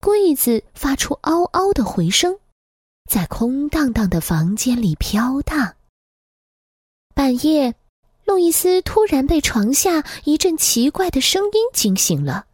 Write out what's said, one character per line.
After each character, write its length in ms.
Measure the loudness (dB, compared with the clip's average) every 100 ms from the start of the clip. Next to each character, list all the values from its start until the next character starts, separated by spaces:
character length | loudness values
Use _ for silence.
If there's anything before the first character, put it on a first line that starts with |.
柜 320 | 2 2 2
子 280 | 2 0 0 -4
发 200 | -8 -4
出 200 | -2 -4 -4
嗷 220 | -2 0
嗷 280 | 0 0 0
的 100 | 0
回 280 | -2 0 0
声， 280 | 0 0 -4 _ _ _ _ _ _ -4
在 160 | -4 -2
空 440 | -2 -2 -2 -2
荡 200 | 0 0
荡 160 | 0 0
的 100 | -2
房 340 | 0 0 0
间 280 | 0 -2 0
里 120 | 0 -2
飘 440 | -2 0 0 -2
荡。 360 | -2 -2 -2 -6 _ _ _ _ _ _ _ _ _ _ _ _ _
半 280 | 0 0 2
夜， 320 | 2 2 2 -2 _ _ _ _ 0
路 120 | 2
易 140 | 2
斯 300 | 2 2 0
突 240 | 0 0 2
然 200 | 2 2
被 140 | 0
床 320 | 0 0 0
下 320 | 0 2 0 -2 -8
一 120 | -2 0
阵 220 | 0 0
奇 320 | 0 2 0
怪 200 | 0 -2
的 120 | 0
声 240 | 0 0 0
音 60 | 0 0
惊 240 | 0 0 0
醒 260 | 0 0
了。 240 | -2 -6 -10